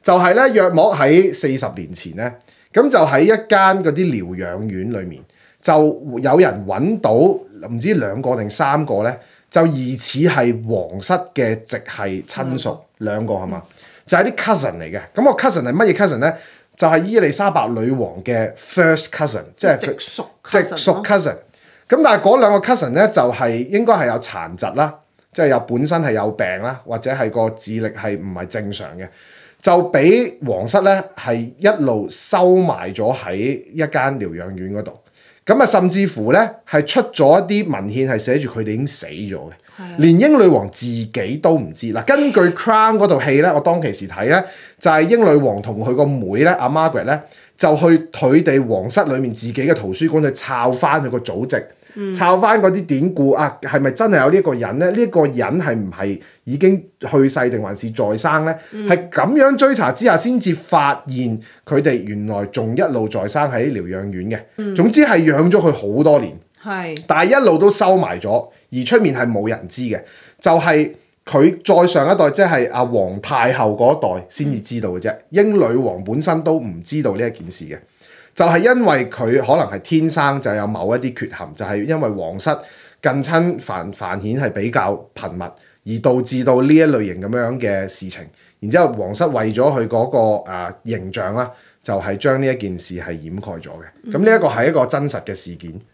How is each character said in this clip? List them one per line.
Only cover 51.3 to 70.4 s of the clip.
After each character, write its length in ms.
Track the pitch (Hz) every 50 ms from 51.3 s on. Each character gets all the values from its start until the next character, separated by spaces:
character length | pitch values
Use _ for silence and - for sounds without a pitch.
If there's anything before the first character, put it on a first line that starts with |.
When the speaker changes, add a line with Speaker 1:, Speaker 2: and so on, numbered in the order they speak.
| 87 98 123
Speaker 1:
籍， 100 | 127 - 110 - - - _ _ _ -
Speaker 2:
嗯。 180 | 208 202 196 185
Speaker 1:
抄 240 | 180 180 175 185
返 240 | 190 220 214 226 220
嗰 80 | 196 185
啲 140 | 185 208 180
典 260 | - 147 131 151 185 -
故 160 | 151 139 135
啊， 260 | 135 - 151 139 - - -
係 160 | 135 143 143
咪 100 | 139 135
真 200 | 131 - 220 214
係 80 | 196 151 131
有 60 | 143
呢 120 | 170 196
個 120 | 185 160 131
人 240 | 120 113 92 110 139
呢？ 120 | 175 180
呢 140 | 202 226 240
個 140 | - - 175 151
人 100 | 143 127 120 113 95 135 180
係 140 | 156 151 120
唔 160 | 113 104 95
係 280 | 87 - 98 101 98 - - - _ _ _
已 140 | 117 131
經 260 | 143 190 190 190 180 - - _ _ - -
去 160 | - 139 135 135
世 200 | 135 151 127 123
定 120 | 120 107
還 140 | 107 95 101
是 140 | 98 - 117
在 240 | 113 139 117 104 107
生 280 | 110 - 160 151 156 156
呢？ 100 | 160 160 160 - -
Speaker 2:
嗯。 160 | - 214 208
Speaker 1:
係 220 | 202 180 175 180 -
噉 240 | - - 135 185 277
樣 240 | 302 269 269 277
追 160 | 269 277 277 269
查 180 | 196 180 127
之 140 | - - 220
下， 100 | 240 214
先 240 | 220 - 240 254 240
至 140 | - 185 160
發 480 | 151 - - - 156 143 139 139 - -
現 320 | 139 131 127 127 117 110 110 113 - - _ _
佢 160 | - 151 139
哋 200 | 143 151 123 113 92
原 220 | 104 104 104 104
來 180 | 107 104 101 101
仲 300 | 101 - 127 113 110 117
一 40 | 143
路 260 | - - 135 117 110 110
在 180 | 107 107 92
生 160 | 107 - 151 147 143
喺 200 | 127 - 120 147
療 100 | 135 101 87
養 260 | 87 92 95 98 101
院 180 | 95 90 90 107
嘅。 80 | 113 107 - _ _
Speaker 2:
嗯。 160 | - 214 202 190
Speaker 1:
總 140 | 180 175 233
之 100 | 226 302
係 160 | - 233 214 165 165
養 240 | 156 147 147 160 180
咗 60 | 180
佢 140 | 180 160 165
好 300 | 135 110 104 101 104 131 151
多 160 | 160 147 143
年。 120 | 113 87 - 82 _ _ _ _ -
Speaker 2:
係。 340 | 214 196 185 175 165 156 - -
Speaker 1:
但 200 | - 151 156 170
係 40 | 196 262 277
一 40 | 262
路 120 | 196 160
都 120 | 156 196 202
收 280 | - - 208 185 190
埋 200 | 185 156 90 90 92
咗， 280 | - 101 104 87 - - _ _ _ _
而 120 | - 127 123
出 140 | - 233 233
面 120 | 220 156 131
係 140 | 123 123 120
冇 200 | 113 98 104 113
人 180 | 113 - -
知 140 | 90 - - 127
嘅， 160 | 117 104 - - - - - - - _
就 120 | _